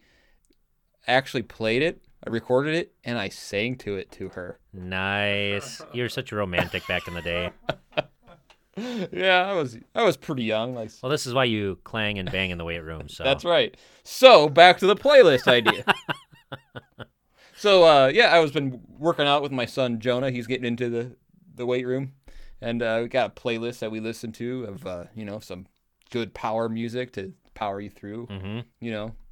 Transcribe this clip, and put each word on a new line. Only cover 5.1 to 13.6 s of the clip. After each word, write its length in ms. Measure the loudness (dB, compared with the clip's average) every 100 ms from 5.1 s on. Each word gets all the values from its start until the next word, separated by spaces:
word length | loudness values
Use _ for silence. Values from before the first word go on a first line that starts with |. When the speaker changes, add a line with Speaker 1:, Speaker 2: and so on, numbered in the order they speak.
| -2 0 0 -2 -4 -8 -14 -12
Speaker 2:
You're 160 | -6 -6
such 220 | -6 -8
a 40 | -6
romantic 500 | -2 -2 -2 -6 -4
back 200 | -6 -6
in 60 |
the 80 | -8
day. 300 | -6 -4 -6 -8 -10 -10 _ -8
Speaker 1:
<laughs> 80 | -8 _ _ -20 _ _ _ -12
Yeah, 720 | -10 -8 -8 -2 2 2 2
I 60 |
was, 240 | -2 -4 -8 -10
I 100 | 0
was 140 | 0 0
pretty 240 | -4 -6 -2
young. 280 | -2 -2
Like 160 | -6 -12 -10
Speaker 2:
Well, 80 | -4
this 160 | -4 -2
is 60 | 0
why 80 |
you 340 | 0 0 -2 -6
clang 340 | -8 -6 -4 -4
and 140 | -4
bang 180 | -2 -2
in 80 | -4
the 80 | -6
weight 140 | -8
room, 240 | -10 -12 -14
so. 160 | -6
Speaker 1:
That's 220 | -2 -2 0
right. 320 | 2